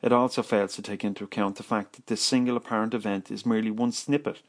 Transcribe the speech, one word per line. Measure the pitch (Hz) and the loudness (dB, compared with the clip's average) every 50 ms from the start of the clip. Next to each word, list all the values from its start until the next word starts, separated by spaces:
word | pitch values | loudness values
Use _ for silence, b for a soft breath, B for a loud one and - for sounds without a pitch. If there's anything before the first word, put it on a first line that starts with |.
It | - 127 | 4 6
also | 120 123 123 127 - - 117 | 6 6 4 4 2 -2 -2
fails | - - 104 101 95 - | 2 2 2 2 2 -2
to | - | -10
take | 101 - 104 95 - | -8 -8 -8 -4 -4
into | 104 101 - 104 | -4 -4 -4 -8
account | 98 - - 104 98 98 | -8 -2 -2 -2 -2 -2
the | - 104 | -6 -6
fact | - 117 107 101 - - | -2 -2 -2 -2 -4 -14
that | - - - | -20 -6 -6
this | 117 107 | -4 -2
single | - - - 127 123 123 123 120 | 0 2 2 2 2 4 0 0
apparent | - - 120 110 107 110 113 | -2 0 0 0 0 0 -2
event | 120 104 110 101 95 95 - | -2 -2 -2 -2 -2 -4 -6
is | 110 104 - | -10 -6 0
merely | 120 113 110 110 110 | 0 2 2 2 0
one | 107 110 120 120 113 | 0 0 0 0 0
snippet | - - - 143 143 143 - 92 - _ | -4 -2 0 0 0 0 -2 -8 -8 _